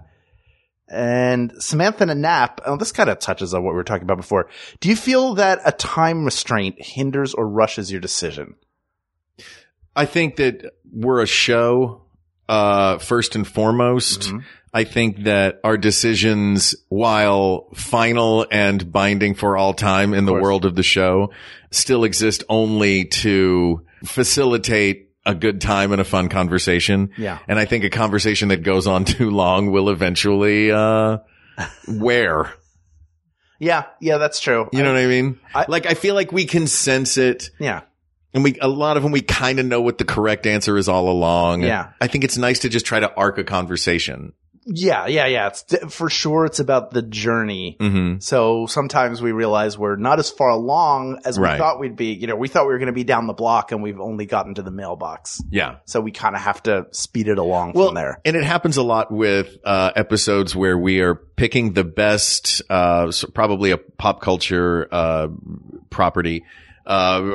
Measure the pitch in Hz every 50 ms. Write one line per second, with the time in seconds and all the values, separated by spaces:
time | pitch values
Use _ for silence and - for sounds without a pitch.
0 | - _ _ _ _ _ _ _ _ _ _ _ _ _ _ _ _ - 80 101
1 | 120 120 123 123 123 127 127 123 120 117 - - - - 156 151 175 208 214 -
2 | 202 170 151 143 147 160 170 143 123 120 - - - - 143 147 220 - - -
3 | 214 135 95 - - - 92 - 98 85 92 90 90 92 82 90 87 - 107 90
4 | 90 92 95 90 90 - 107 95 85 - - - - - - _ - 180 226 214
5 | - 254 262 254 262 262 208 190 202 190 185 180 - 156 - - - - - 160
6 | 165 165 165 165 151 131 - - - - 123 107 98 95 - - - - - 127
7 | 135 139 135 139 139 131 - - 113 107 101 110 110 110 - 113 98 90 98 92
8 | 90 87 - - 87 80 73 76 71 - - _ _ _ _ _ _ _ _ _
9 | _ _ _ _ _ _ _ - - - - - _ _ _ _ _ _ - 143
10 | 147 - - - 165 151 - - 139 127 - - - - - _ _ - - 110
11 | 110 127 127 123 110 - - - - - 120 117 120 120 123 127 127 117 110 -
12 | _ _ _ _ _ _ _ _ _ - 110 107 104 101 101 101 98 95 92 82
13 | - - 120 120 117 - - 110 104 - - 110 107 110 117 120 123 123 123 127
14 | 120 - - 98 101 95 98 117 131 - - - _ _ - 113 117 - - 120
15 | 117 113 98 101 104 107 104 98 98 95 - - - 110 110 104 104 107 101 -
16 | - 113 113 101 107 110 107 104 104 101 101 98 - - - - _ - 95 101
17 | 117 113 110 107 107 101 101 98 98 95 92 87 - - - - - - - 117
18 | 113 117 117 117 117 113 110 110 110 - 107 107 101 101 101 98 90 85 82 101
19 | 98 101 104 98 107 101 98 - 104 101 98 95 95 98 95 - 107 101 95 98
20 | 101 101 104 98 101 95 92 95 95 98 98 98 92 95 87 92 92 - - 95
21 | 92 92 92 95 101 104 - - - - - - - _ - - - - 131 117
22 | 113 107 95 - 110 110 104 - - - 110 110 110 107 110 107 104 101 98 95
23 | 90 82 - - - 107 98 98 95 92 90 90 87 87 85 80 - - _ _
24 | - - - 131 123 - - 147 139 127 120 113 98 - 113 107 101 98 98 98
25 | - _ _ _ - 104 98 82 107 110 101 95 - 110 104 98 98 101 101 98
26 | 95 - - 95 90 90 92 95 92 85 87 90 - 95 90 87 - - 101 98
27 | 98 98 - - 110 101 87 - - - 104 107 107 - 123 113 101 95 - 113
28 | 113 104 101 104 98 110 104 - 107 101 95 85 80 98 92 95 87 101 92 92
29 | 95 - - - 123 107 101 101 90 90 92 95 101 101 95 98 98 104 98 80
30 | 95 90 90 - - 101 101 98 101 104 104 104 107 107 107 107 107 110 110 110
31 | 110 110 110 110 - _ _ _ _ _ _ - - - - - - - 110 107
32 | 107 123 120 123 110 90 80 78 78 - - - _ _ _ _ _ _ _ _
33 | _ _ _ _ _ _ _ _ _ _ _ - 151 170 170 156 - - - -
34 | 156 160 151 147 151 147 - - - 143 123 117 110 107 123 135 139 139 131 127
35 | 127 127 127 127 127 139 127 - _ - - 135 143 - 160 170 170 175 165 160
36 | - 196 196 202 190 - 165 190 180 - - 170 160 143 - - - 135 131 131
37 | 131 127 - 131 127 127 120 - - - - - 151 131 95 - - _ _ _
38 | _ _ _ _ _ _ - 131 139 143 127 - 143 135 139 147 147 151 151 147
39 | 135 147 147 139 - - - - 131 131 131 135 127 127 120 120 120 120 117 -
40 | - - - 110 107 107 107 104 - 107 107 104 - 107 101 101 92 101 92 92
41 | 90 92 92 87 85 85 85 87 85 85 87 87 87 117 113 95 85 - - -
42 | 123 127 - 143 135 127 - 123 123 123 123 - - 123 110 117 - - 120 110
43 | 107 101 - 98 98 101 98 104 95 - 101 90 92 87 90 82 - - 87 82
44 | - - 65 65 73 - - _ _ _ _ _ _ 247 175 165 185 185 139 101
45 | 87 113 151 156 135 131 127 113 101 101 - - - - 185 175 170 156 - -
46 | 165 160 - - - 156 151 160 160 151 - - 139 131 135 127 123 - 123 123
47 | 117 113 107 107 107 117 117 117 110 104 101 92 90 87 - - 107 101 98 95
48 | 90 87 90 95 - - 139 127 113 113 117 113 113 110 - 151 139 131 - 143
49 | 127 120 117 117 120 117 110 113 113 107 107 104 107 107 101 101 104 101 101 101
50 | 107 127 147 160 147 - - - 139 123 117 113 117 127 143 165 170 151 143 135
51 | 131 131 131 - - 131 123 98 95 82 73 104 160 160 143 123 139 127 107 98
52 | 117 110 107 87 113 113 110 107 127 135 - 165 143 139 131 123 131 127 120 123
53 | 123 123 123 113 117 110 98 - 113 113 117 110 104 - 117 104 104 104 101 95
54 | 95 110 110 104 104 98 117 101 95 95 98 104 95 95 92 98 98 90 87 -
55 | 90 80 80 - - - - - - 73 87 98 78 64 62 - _ - - 117
56 | 110 110 101 - - 107 98 98 98 104 101 - - 110 104 95 90 - - -
57 | - - - 117 107 107 104 95 85 87 92 90 87 87 87 180 190 185 82 85
58 | - - - - - 156 160 165 143 151 170 170 - 170 139 139 123 117 113 113
59 | 110 - 107 107 110 104 98 98 95 - - - - 101 98 95 92 92 - 107
60 | 104 - 110 101 - 110 101 101 98 90 - 92 95 92 90 87 87 95 95 92
61 | 92 90 87 - - - _ - 123 117 - 131 117 107 87 95 90 82 80 107
62 | 104 104 104 104 - - - - - - - - - - 98 90 87 87 87 87
63 | 87 82 85 - - - - 110 110 104 101 95 101 95 90 85 - - - -
64 | - 104 95 - - 95 92 87 - - 95 90 87 87 85 85 80 - 87 87
65 | 82 80 80 80 78 78 80 - - - - - - - - - - - - -
66 | 92 85 - 95 85 82 82 82 - - - - - - - _ _ - 98 98
67 | 92 92 92 92 95 98